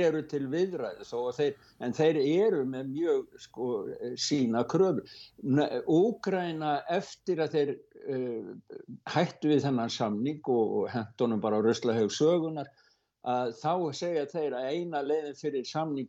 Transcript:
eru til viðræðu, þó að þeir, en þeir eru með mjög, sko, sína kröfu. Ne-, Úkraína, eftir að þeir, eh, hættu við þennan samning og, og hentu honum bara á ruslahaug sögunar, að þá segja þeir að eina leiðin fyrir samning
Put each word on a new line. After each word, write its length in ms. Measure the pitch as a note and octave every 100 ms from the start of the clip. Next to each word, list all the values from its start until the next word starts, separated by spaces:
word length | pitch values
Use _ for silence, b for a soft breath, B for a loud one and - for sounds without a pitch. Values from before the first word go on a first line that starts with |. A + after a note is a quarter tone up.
| E3+
eru 160 | D#3 D3+
til 160 | D3 C3+
viðræðu, 560 | D#3 F#3+ E3+ A2+ F2+
þó 140 | G2+ A#2+ B2
að 80 | B2
þeir, 160 | D3 C#3+ b -
en 80 | B2
þeir 260 | A#2+ D#3+ D#3
eru 400 | C#3 E3+ A3 F3
með 300 | C3 B2+ C3+
mjög, 320 | C#3 E3+ C3+ - -
sko, 240 | - - B2 B2 - - A#2+ B2+
sína 460 | - D3 A#2+ A2+
kröfu. 380 | A#2 E3 F#3+ B2+ B B B -
Ne-, 400 | C#3 C3+ D3 B2 -
Úkraína, 880 | D#3+ G#3+ - G3 F#3 F3 D#3+ D3+ C#3+ -
eftir 540 | F3 E3+ - - E3+
að 140 | D3+ D3+
þeir, 160 | C#3+ - - - -
eh, 420 | C3 B2 A2+ G2 G#2 - - - - -
hættu 400 | D3+ F3 - D3+
við 160 | D3 C3+
þennan 260 | B2+ A2+
samning 480 | - A2+ G#2 C3 D3+ C#3
og, 320 | B2 G#2 G#2
og 80 | G2
hentu 320 | A#2 G#2+ - A#2+
honum 160 | A2
bara 160 | A2 G#2+
á 60 | A2
ruslahaug 480 | A2+ B2 A2+ G#2+
sögunar, 560 | - D3+ F3 D#3+ D#3 C#3+ b b b b _ -
að 300 | B2 B2 A2+
þá 140 | D3+ F3+ E3
segja 340 | C3 F3 E3 C#3+
þeir 240 | E3+ D3+
að 140 | B2+ C3
eina 320 | E3 F3 D3+
leiðin 320 | C#3 D#3 D3
fyrir 320 | C3+ D3+ C3+ A#2+
samning 420 | D#3 D#3+ C#3